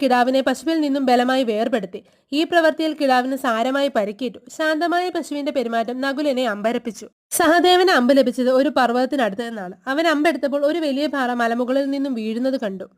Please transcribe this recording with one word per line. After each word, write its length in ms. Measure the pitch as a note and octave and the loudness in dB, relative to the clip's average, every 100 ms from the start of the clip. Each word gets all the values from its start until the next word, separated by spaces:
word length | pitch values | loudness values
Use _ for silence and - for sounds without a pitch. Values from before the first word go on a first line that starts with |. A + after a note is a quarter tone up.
കിടാവിനെ 380 | C4+ B3 B3 C4 | 2 4 4 2
പശുവിൽ 400 | C4 B3+ D4+ E4 | 0 -2 -2 0
നിന്നും 260 | D4 C#4 C4 | 0 0 2
ബലമായി 380 | B3 B3 C4 | 2 2 0
വേർപെടുത്തി. 580 | A3+ G#3 A#3 A#3 F#3 - _ _ - | 0 0 0 -2 -4 -12 _ _ -6
ഈ 120 | C#4+ | -2
പ്രവൃത്തിയിൽ 520 | E4 F4 D#4+ - D#4+ D4+ | 2 4 2 2 -4 0
കിടാവിന് 360 | C#4 B3+ C4 C4+ | 2 2 0 -4
സാരമായി 540 | C4 A3+ B3 C#4 C#4 A#3 | -2 -2 0 0 0 -2
പരിക്കേറ്റു. 420 | G3+ G3+ B3 - - - | -4 -4 -8 -8 -16 -4
ശാന്തമായ 500 | D#4 D#4 E4+ F4 F4+ | -2 0 0 0 -2
പശുവിന്റെ 440 | E4+ - C#4+ C#4+ | -4 -6 -6 -4
പെരുമാറ്റം 480 | C#4+ A#3 A#3 A3+ B3+ | -4 -2 -2 -4 -4
നകുലനെ 480 | C#4 C#4 D4 B3+ B3 | -4 -2 -2 -2 -2
അമ്പരപ്പിച്ചു. 600 | G3+ A3 A#3+ A#3 G3+ G#3+ _ - | -2 -2 -4 -6 -12 -18 _ -8
സഹദേവന് 600 | - D#4+ E4+ F4+ F4+ F#4 | 0 4 4 6 6 4
അമ്പ് 260 | D4+ B3 C#4 | 4 4 4
ലഭിച്ചത് 340 | B3 B3 B3 | 4 0 2
ഒരു 180 | C4 C#4+ C4+ | 2 2 2
പർവ്വതത്തിനടുത്ത് 720 | A#3+ A#3+ B3+ C#4 G#3+ G3 A#3 | 2 0 0 0 -2 -2 -8
നിന്നാണ്. 280 | A3 F3+ G3+ C4 | -8 -12 -12 -6
അവൻ 200 | C#4 E4+ | 0 0
അമ്പെടുത്തപ്പോൾ 600 | D4 D#4+ C4+ C#4+ C#4+ C#4+ | 2 0 0 -2 0 0
ഒരു 120 | E4 | 0
വലിയ 280 | D4+ C4+ D4 | -2 -2 -2
പാറ 260 | C#4 B3 | -2 -2
മലമുകളിൽ 580 | B3 A#3 A#3+ A#3+ C4+ C#4 | 0 -2 -2 -2 -2 -2
നിന്നും 240 | C#4 C#4 | -2 -4
വീഴുന്നത് 460 | A#3 A3 A3+ C4 C4 | -4 -4 -2 -2 -2
കണ്ടു. 240 | G#3+ F#3+ - | -6 -8 -14